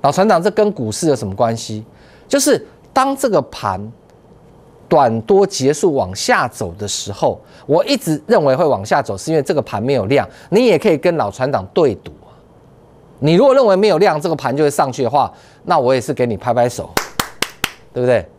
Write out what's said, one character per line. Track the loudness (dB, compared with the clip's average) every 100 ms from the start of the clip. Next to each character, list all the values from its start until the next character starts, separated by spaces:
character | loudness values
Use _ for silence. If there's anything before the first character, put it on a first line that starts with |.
老 | 0
船 | 2 2
长， | 2
这 | 2
跟 | 0 0
股 | 0 -6
市 | -2 -2
有 | 0
什 | -4
么 |
关 | -2 -2 -2
系？ | -8 -12 -14 -20 -20 -20 -2
就 | 0
是 | 2 0 -2 -20 -4
当 | -2 -2 0
这 | 0
个 | 0
盘 | -2 -8 -6 -6 -10 -18 -20 -20 -20 -20 -20 -20 -20 -20 0
短 | 2 4 0
多 | 2 2 2
结 | 0 0
束 | 2 0
往 | 0 -4
下 | -4 -2 0 -2
走 | -6 -10 -8
的 | -8
时 | -8 -10
候， | -4 -4 -4 -14 -20
我 | -2 0 0
一 | -2
直 | -2 -4 2
认 | 2
为 | 2
会 | 2
往 | 2 0
下 | 0 -2
走， | -2 -8
是 | -2
因 | -2
为 |
这 | 0
个 | -2
盘 | -2 -6
没 | -2
有 | -2
量。 | 2 0 0 -12 -2
你 | 2 4
也 | 2
可 | 2
以 | 0
跟 | 0 0
老 | -4
船 | -4 -4
长 | -4 -2
对 | 0 0
赌 | 0 -12 -20 -20
啊。 | -20 _ -20 -20 -20 _ -20 -20 -4
你 | 2
如 | 4 6
果 |
认 | 4
为 | 4
没 | 4 2
有 | 4
量， | 2 2
这 | -2
个 | -2
盘 | -2
就 | 0
会 | 0
上 | 0 -2
去 | -2
的 | 0
话， | 0 0 -6 -20 -16
那 | -2 0
我 | 2
也 | 0
是 | 0
给 | -2 -2
你 | -2
拍 | -2
拍 | 0 0
手， | -2 -6 -8 -6 -8 -10 -8 -10 -8 -12 -12 -12
对 | -2
不 | 2
对？ | 2 0